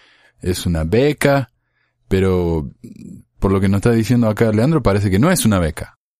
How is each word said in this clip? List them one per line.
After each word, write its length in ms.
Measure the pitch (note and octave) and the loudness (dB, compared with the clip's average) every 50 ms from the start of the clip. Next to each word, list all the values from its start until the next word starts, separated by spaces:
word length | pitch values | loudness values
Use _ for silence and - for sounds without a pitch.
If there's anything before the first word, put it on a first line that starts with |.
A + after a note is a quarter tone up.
| _ _ _ _ _ _ _ _ | _ _ _ _ _ _ _ _
es 240 | - F2+ F2+ - - | -6 -6 -6 -4 -4
una 200 | F2+ E2+ D#2+ D#2+ | -2 -2 -2 -2
beca, 680 | D#2+ G#2 A#2 C3+ D3 C#3+ - - C#3+ C#3 C#3 B2 - _ _ _ _ _ _ _ _ _ _ _ _ | 0 0 0 0 0 0 0 0 0 2 0 -2 -6 _ _ _ _ _ _ _ _ _ _ _ _
pero 640 | F#2+ F#2+ F#2+ F#2+ F#2 F2+ F2 E2+ E2 D#2+ C#2+ - - _ - - - - - - - - - _ _ - | -2 0 2 0 0 0 0 0 -2 -2 -4 -8 -12 _ -20 -20 -20 -20 -20 -20 -20 -20 -20 _ _ -4
por 140 | - F#3+ | 0 0
lo 80 | F#2+ F#2+ | 0 2
que 80 | G2 F#2+ | 2 0
nos 100 | G2 G2 | 0 2
está 120 | - A#2+ | 0 0
diciendo 380 | A#2 A2+ G#2+ - B2 A#2+ A#2 A2 | 0 0 0 0 0 2 0 0
acá 220 | G#2 - A#2+ A2 | 0 0 0 0
Leandro, 300 | G#2 G#2+ A#2 D#3 E3 D3 | 2 0 0 0 0 0
parece 280 | A#2 G2+ G2 G2+ G2+ G#2 | 0 0 0 0 0 0
que 80 | F2+ G2 | 2 2
no 120 | C3+ F3+ | 2 2
es 140 | F#3 D3+ - | 2 2 0
una 140 | A2 G2+ F#2 | 0 2 2
beca. 400 | E2+ D#2 - - - - - _ _ _ _ | 0 -2 -4 -8 -14 -18 -20 _ _ _ _